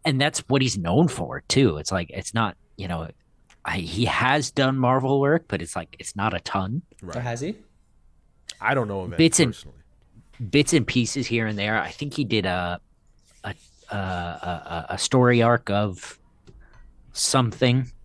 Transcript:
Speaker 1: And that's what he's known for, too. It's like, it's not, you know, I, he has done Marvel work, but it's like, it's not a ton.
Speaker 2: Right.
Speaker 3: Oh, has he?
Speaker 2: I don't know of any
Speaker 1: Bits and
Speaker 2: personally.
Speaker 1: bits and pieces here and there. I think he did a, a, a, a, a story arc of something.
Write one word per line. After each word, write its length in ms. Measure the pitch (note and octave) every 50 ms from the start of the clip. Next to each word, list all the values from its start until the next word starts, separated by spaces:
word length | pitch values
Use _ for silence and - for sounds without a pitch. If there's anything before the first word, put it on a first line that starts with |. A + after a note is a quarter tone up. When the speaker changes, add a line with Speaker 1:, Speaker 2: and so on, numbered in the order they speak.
| _
Speaker 1:
And 140 | D#3+ C#3 C3
that's 200 | C#3+ D3+ - - -
what 140 | - C3+ C#3
he's 160 | C3+ B2 -
known 300 | G2+ E2 E2 F#2+ C#3 F3
for, 340 | D3 - - F2 - - C#3 _
too. 300 | - - C3+ C#3 G#2 D#2
It's 140 | D2 D2+ -
like, 180 | F#2 F#2 F2 -
it's 220 | - - - - -
not, 220 | A2+ A2+ G2 - _ _ _ _
you 100 | - G2
know, 200 | F2 F2 D#2+ E2 E2 - _ _ _ _ _ _ _ - _ _
I, 120 | - -
he 280 | G2 E2+ E2 E2+ G2+ A#2
has 440 | G#2 - - B2 B2+ C#3 D3+ C3+ -
done 260 | _ D3 C3+ C3 C3+
Marvel 420 | C3 B2+ B2 C3 C3+ C3 C3 C#3 C#3
work, 260 | C#3 C#3 D#3 E3+ -
but 140 | _ G#2 E2+
it's 140 | E2 - -
like, 200 | F#2 E2+ _ - -
it's 160 | - - -
not 180 | G2+ G2+ A2 F#2+
a 60 | F2
ton. 420 | _ - - G2 F#2 F#2+ A#2 E3 - _ _ _
Speaker 2:
Right. 160 | - F2 -
Speaker 3:
Oh, 20 | B2
has 220 | B2 B2 A#2 A#2+
he? 140 | C#3 F3+ A3 - - _ _ _ _ _ _ _ _ _ _ _ _ _ _ _ _ - - _
Speaker 2:
I 140 | - A2+ C#3+
don't 140 | C3+ A#2
know 140 | G#2 G2+ G2
of 80 | F#2 F2+ -
any 40 |
Speaker 1:
Bits 220 | - D#3+ E3 - -
and 140 | D#3+ A#2+ -
Speaker 2:
personally. 240 | - - - - - _ _ _ _ _ _ _ - _ _ - - A#2 F#2+
Speaker 1:
bits 240 | - C#3+ D3 - E3+
and 120 | D3+ A2+
pieces 400 | - - B2+ A#2 - - C#3 B2
here 180 | - A#2 A#2 A2+
and 100 | G#2+ G#2+
there. 220 | G2+ G2+ G#2+ A2 G#2+
I 100 | D2+ -
think 220 | - - D3 D3 -
he 80 | D3+ C3+
did 220 | G2 A#2 G#2+ F#2
a, 340 | F#2+ F2+ F2+ F2+ F2 F2 E2+ _ _ _ _ _ _ _ _ _ _ _ _ -
a, 100 | G2+ F#2+ _ - _ _ _ _ -
a, 40 | G2+
a, 920 | G2+ F#2+ F#2 F#2 F2 E2+ F2 E2 - - F2 F2 D#2+ - - E2 E2+ - -
a 80 | F#2
story 440 | F#2+ - - - B2+ B2 B2 B2 A#2+ A2+
arc 260 | A#2 A#2+ A2+ _ -
of 480 | G2+ G2+ G#2+ G2+ F2+ - - - - _ _ _ _ _ _ - - - - - - - - - _ - - - -
something. 800 | - - - - C3+ B2 A2+ - - C3 B2 A#2+ C3 B2+ B2+ - -